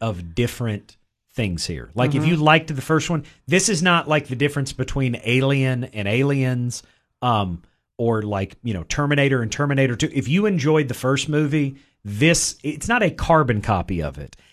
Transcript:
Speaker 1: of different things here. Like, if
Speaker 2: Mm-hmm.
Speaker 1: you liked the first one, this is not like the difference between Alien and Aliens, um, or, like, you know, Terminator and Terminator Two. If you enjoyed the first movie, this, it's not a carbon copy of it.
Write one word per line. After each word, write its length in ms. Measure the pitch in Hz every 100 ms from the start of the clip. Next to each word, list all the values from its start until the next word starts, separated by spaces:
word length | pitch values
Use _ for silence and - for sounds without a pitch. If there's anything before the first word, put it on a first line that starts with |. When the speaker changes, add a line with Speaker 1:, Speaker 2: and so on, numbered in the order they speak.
Speaker 1:
of 340 | 113 90 85 85
different 640 | 120 - 117 104 - - _ _ _
things 320 | - 104 82 -
here. 240 | 76 55 113
Like, 200 | 127 147
if 60 |
Speaker 2:
Mm-hmm. 100 | 156
Speaker 1:
you 40 | 165
liked 360 | 151 160 160 135
the 60 |
first 280 | - 156 151
one, 140 | 165 - - -
this 200 | 180 208
is 120 | 170
not 260 | 185 170 151
like 200 | 151 147
the 80 | 120
difference 360 | 143 143 135
between 460 | - 120 135 127 117 113
Alien 600 | 127 135 139 131 123 127
and 220 | 107 101
Aliens, 760 | 120 139 139 127 123 120 - - _ _ -
um, 420 | 123 110 95 85 - _ _ -
or, 240 | 117 110
like, 340 | 104 101 98 -
you 100 | 120
know, 100 | 92
Terminator 580 | 82 - 143 143 139 131
and 100 | 110
Terminator 440 | - 143 135 135 113
Two. 140 | 156
If 140 | 143 127
you 180 | 175 208
enjoyed 420 | 180 139 156 131
the 60 |
first 360 | 113 127 139 -
movie, 460 | 151 147 151 139 135 _ _ 104
this, 520 | 104 156 170 - -
it's 240 | 143 151 -
not 160 | 240
a 60 | 196
carbon 500 | - - 160 127 107
copy 400 | 107 95 85 87
of 160 | 73 69
it. 180 | 69 - _